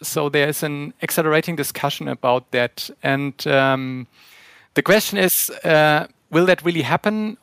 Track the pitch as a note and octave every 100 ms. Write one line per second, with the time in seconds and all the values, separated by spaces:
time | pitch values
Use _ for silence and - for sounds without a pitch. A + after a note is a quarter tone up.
0 | - D#3+ D3 D3 C#3+ D3+ D#3 C#3+ C#3+ -
1 | E3 - D#3 D#3 E3 D#3+ C#3 - C#3+ -
2 | D3 B2+ B2+ B2 - B2 A#2+ - - -
3 | C#3 C3+ C#3+ B2+ D3+ C#3 C3+ C3 C3 B2+
4 | A#2+ _ - - - - _ - - G#3
5 | - G3+ F#3 - - A#2+ F3 D#3 D3+ D3+
6 | - _ _ D#3 F#3 F3+ E3+ E3+ B2+ E3+
7 | G#3 G#3+ G#3+ -